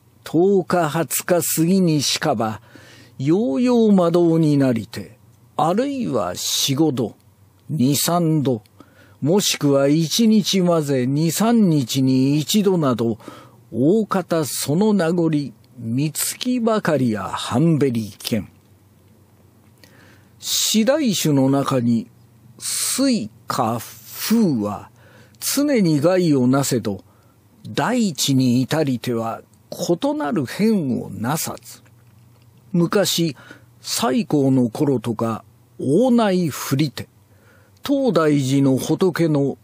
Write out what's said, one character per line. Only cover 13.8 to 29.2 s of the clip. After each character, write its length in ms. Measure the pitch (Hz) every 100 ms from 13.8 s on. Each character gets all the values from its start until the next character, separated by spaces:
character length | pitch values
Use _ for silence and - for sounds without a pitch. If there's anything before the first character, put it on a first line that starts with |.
| 139 220 208
方 380 | 196 170 165
そ 320 | 143 - - 151
の 160 | 214
名 160 | 202 165
残、 400 | 175 160 151 135 - _ 127
三 340 | 113 120 151
月 480 | - - - 254 247
ば 200 | 226 214
か 160 | - 147
り 140 | 127
や 140 | 104
は 340 | 85 - - 113
ん 200 | 165 151
べ 120 | 139
り 240 | 117 107 -
け 200 | - 113
ん。 100 | - - _ _ _ _ _ _ _ _ _ _ _ _ - - - - _ -
四 460 | - - - 214
大 280 | 226 294 269
種 200 | 185 160
の 160 | 139 131
中 300 | 139 131 135
に、 260 | 120 117 87 - _ _ - -
水 720 | - - - - 269 226 208 - -
火 340 | - 113 117
風 800 | - - - - - 226 202 127
は 280 | 101 95 - _ - - - -
常 400 | - - 294 262
に 200 | 180 151
害 340 | 156 185 175
を 120 | 143 123
な 180 | 135
せ 160 | 139 127
ど、 220 | 104 98 - _ _ _ _ _ -
大 460 | 107 151 254 214
地 220 | 143 -
に 280 | 135 131 120
至 220 | 127 151
り 140 | 143 123
て 140 | -
は 300 | 117